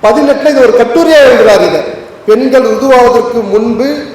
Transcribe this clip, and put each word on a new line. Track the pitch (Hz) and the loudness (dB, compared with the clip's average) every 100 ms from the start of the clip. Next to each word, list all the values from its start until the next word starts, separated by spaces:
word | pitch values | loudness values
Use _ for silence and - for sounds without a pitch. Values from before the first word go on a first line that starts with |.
| 214 | 0
பதினெட்டுல | 226 285 277 302 | 0 0 0 0
இது | 269 240 | 2 2
ஒரு | 240 | 2
கட்டுரையா | 233 320 320 311 269 | 0 0 2 2 4
எழுதுறாரு. | 233 214 196 - | 2 2 2 0
இதை, | - - - - - - | -2 -4 -14 -18 -12 -2
பெண்கள் | 220 262 262 220 | 0 2 0 0
ருதுவாவதற்கு | 214 269 254 240 240 240 233 202 | -2 2 2 4 0 -2 -6 -4
முன்பு | 208 233 220 269 294 294 | -4 -2 -4 -4 -6 -10